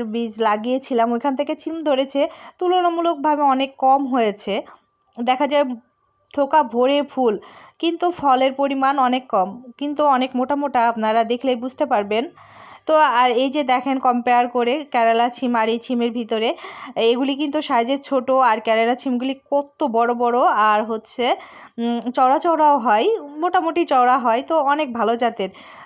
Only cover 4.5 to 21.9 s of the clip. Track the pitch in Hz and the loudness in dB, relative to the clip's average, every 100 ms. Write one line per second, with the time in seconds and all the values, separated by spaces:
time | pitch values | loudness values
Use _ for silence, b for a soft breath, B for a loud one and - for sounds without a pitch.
4.5 | 208 - B _ _ _ - 240 254 285 | -4 -6 B _ _ _ -6 -2 0 2
5.5 | 285 277 240 _ _ _ _ _ - 269 | 2 0 -4 _ _ _ _ _ -4 2
6.5 | 320 247 233 254 285 285 - 247 208 B | 2 2 0 2 2 -2 -2 0 -2 B
7.5 | B B _ 330 339 349 349 277 262 262 | B B _ -4 -2 -4 0 0 2 2
8.5 | 269 277 269 269 285 247 254 254 208 190 | 0 -2 0 0 2 0 0 -2 -2 -2
9.5 | 240 254 - 285 285 294 262 262 254 262 | -6 -18 -10 -6 0 2 2 0 -4 -2
10.5 | 285 285 254 233 226 220 226 220 240 269 | -2 -2 2 0 0 0 0 0 -2 -2
11.5 | 247 247 - 302 233 202 214 302 - B | -2 -6 -4 -2 0 0 -2 -4 -12 B
12.5 | B B B - 311 302 240 254 233 269 | B B B 2 4 4 4 2 2 0
13.5 | 285 262 254 269 269 254 240 240 240 247 | -2 0 0 0 0 0 0 2 2 2
14.5 | 247 240 294 285 247 226 226 247 240 247 | 0 0 -2 -2 0 2 2 0 -2 -2
15.5 | 240 220 233 226 247 233 233 220 226 233 | 0 0 -2 -4 -2 -2 -4 -4 -2 -2
16.5 | 339 B B B 214 226 240 269 277 302 | -4 B B B 0 2 2 0 -2 -2
17.5 | 302 302 254 233 277 - 269 247 262 254 | -4 0 0 0 -4 -2 -2 0 2 2
18.5 | 220 226 220 226 254 277 247 262 269 _ | 2 0 2 2 0 -2 -4 -4 -8 _
19.5 | 285 285 _ 294 226 240 240 240 240 339 | -4 -4 _ -2 0 0 0 0 2 2
20.5 | 233 214 214 220 220 - - 247 381 B | 2 2 2 0 -6 -8 -4 -2 -2 B
21.5 | B B - 233 | B B -6 -4